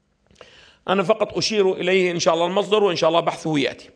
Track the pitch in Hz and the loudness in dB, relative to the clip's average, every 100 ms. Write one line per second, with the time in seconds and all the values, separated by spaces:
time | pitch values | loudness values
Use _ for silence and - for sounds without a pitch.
0 | _ _ _ - - - - _ - 190 | _ _ _ -20 -20 -20 -20 _ -4 -2
1 | 180 214 208 180 - 220 190 156 175 190 | 2 0 0 -4 -2 0 0 0 0 2
2 | 180 170 180 165 175 190 190 208 202 165 | 0 0 0 2 0 0 0 2 2 2
3 | 160 170 160 - 165 151 127 - - | 2 2 0 -4 -4 -2 -2 -6 -18